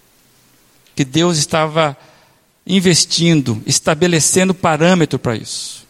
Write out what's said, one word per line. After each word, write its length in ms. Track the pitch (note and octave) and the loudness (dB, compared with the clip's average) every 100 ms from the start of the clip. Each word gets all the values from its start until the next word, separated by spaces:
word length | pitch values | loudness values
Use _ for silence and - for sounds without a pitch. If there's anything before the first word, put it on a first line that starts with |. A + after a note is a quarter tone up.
| _ _ _ _ _ _ _ _ _ | _ _ _ _ _ _ _ _ _
que 100 | - | -6
Deus 320 | C3+ D3+ F3 D#3 | -2 0 0 0
estava 580 | - D#3 D#3 D#3 D3+ C#3 - _ _ _ _ _ - | -2 -2 -2 0 -2 -4 -20 _ _ _ _ _ -2
investindo, 960 | F#3+ F3+ D#3+ - - E3+ D#3 B2 A2 C3 | 2 2 2 0 0 2 2 0 -4 -4
estabelecendo 880 | - F#3 D3+ F3+ E3 - F#3 F#3 | -2 -2 0 2 2 0 0 0
parâmetro 640 | F#3 F3 D3+ E3+ F#3 D3+ C3 | 0 0 2 2 2 0 -2
pra 180 | B2+ A2 | -4 -6
isso. 500 | - - - - | -8 -12 -12 -16